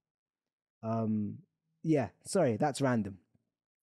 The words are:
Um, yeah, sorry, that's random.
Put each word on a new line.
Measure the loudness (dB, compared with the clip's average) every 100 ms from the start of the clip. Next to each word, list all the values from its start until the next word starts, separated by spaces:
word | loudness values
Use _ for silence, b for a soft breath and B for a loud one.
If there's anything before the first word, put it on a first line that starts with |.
| _ _ _ _ _ _ _ _
Um, | -6 -2 0 -2 -4 -8 -18 _ _ _
yeah, | 0 0 0 _
sorry, | -4 2 2 2
that's | 0 0
random. | 2 2 0 -8 _ _ _ _ _ _